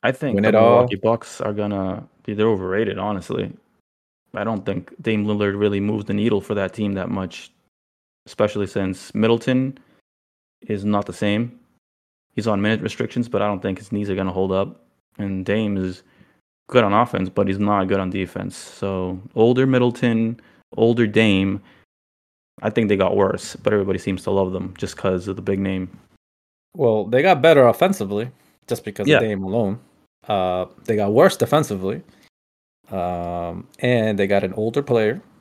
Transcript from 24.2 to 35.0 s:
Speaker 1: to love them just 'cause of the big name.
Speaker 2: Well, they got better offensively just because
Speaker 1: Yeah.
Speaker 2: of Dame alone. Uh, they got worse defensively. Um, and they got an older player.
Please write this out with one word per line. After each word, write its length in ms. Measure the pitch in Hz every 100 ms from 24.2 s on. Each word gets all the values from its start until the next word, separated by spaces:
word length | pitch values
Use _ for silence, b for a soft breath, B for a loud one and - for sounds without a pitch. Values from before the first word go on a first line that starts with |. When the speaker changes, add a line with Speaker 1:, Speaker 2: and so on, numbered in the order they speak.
Speaker 1:
to 80 | -
love 200 | 98 95
them 240 | 92 92 92
just 180 | 98 -
'cause 320 | 98 92 95
of 80 | 98
the 60 |
big 180 | 95 98
name. 300 | 95 95 92 - _ _ _ _ _ _ _ 180
Speaker 2:
Well, 300 | 127 107 98
they 160 | 123
got 180 | 180 165
better 260 | 156 147 123
offensively 640 | 110 185 196 98 101 120 - _ _ -
just 180 | 113 -
because 220 | 101 107
Speaker 1:
Yeah. 80 | 143
Speaker 2:
of 40 |
Dame 200 | 110 98
alone. 360 | 95 110 104 113 _ _ _ _ -
Uh, 380 | 101 92 90 90 -
they 120 | - 107
got 160 | 101
worse 220 | 110 180 -
defensively. 680 | 120 151 147 98 95 139 - b b _ _ _ _ _ _
Um, 760 | 98 90 90 87 87 85 87 - _
and 380 | 123 123 110 101
they 80 | 98
got 160 | 101
an 100 | 98
older 300 | 98 110 120
player. 380 | 139 120